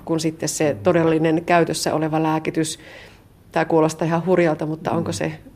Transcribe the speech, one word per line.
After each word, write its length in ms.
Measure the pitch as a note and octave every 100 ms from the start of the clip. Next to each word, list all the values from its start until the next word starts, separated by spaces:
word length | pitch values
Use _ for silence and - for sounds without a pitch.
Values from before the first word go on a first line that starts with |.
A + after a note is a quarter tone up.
kuin 160 | - E3
sitten 280 | D#3 D#3+ D#3+
se 280 | - D#3 A2+
todellinen 600 | G#2 E3+ E3 D#3+ D#3+ D#3+
käytössä 500 | E3+ F3 E3 D#3+ E3+
oleva 280 | D#3 D#3 D#3
lääkitys. 560 | D#3+ D#3 D#3 D#3+ D#3 - - - - - - - -
Tämä 120 | -
kuulostaa 420 | D#3+ E3 D#3 D#3+ D#3+
ihan 200 | E3+ E3+
hurjalta, 400 | F3+ E3+ D#3 D#3
mutta 240 | D#3 -
onko 220 | E3 -
se 200 | - D#3+ D#3 -